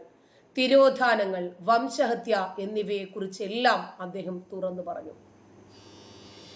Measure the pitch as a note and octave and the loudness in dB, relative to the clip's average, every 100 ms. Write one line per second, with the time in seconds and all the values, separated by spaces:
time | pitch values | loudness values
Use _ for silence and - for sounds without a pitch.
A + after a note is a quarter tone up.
0 | - _ _ _ _ C4 B3+ C4+ C4+ A#3+ | -14 _ _ _ _ 0 6 8 8 6
1 | B3 A3 G3 F#3 F3 - F3+ A#3 C4+ D4+ | 2 2 0 -2 -6 -4 2 2 2 -2
2 | A#3+ A#3+ A#3 G3+ F#3+ G3 G3 G#3+ G3 G3+ | -2 0 0 0 0 -6 -6 -4 -4 -4
3 | F#3+ G#3 F#3+ - G3 A#3 B3 F#3+ - - | -6 -10 -10 -8 -6 0 2 2 -2 -12
4 | F3+ F#3+ F3 F3+ - F#3+ F#3 F3+ F3 E3 | -12 -10 -10 -10 -12 -8 -8 -6 -8 -10
5 | D#3 - - - - - - - - - | -12 -18 -20 -20 -20 -20 -20 -20 -20 -20
6 | - - - - - | -20 -20 -20 -20 -20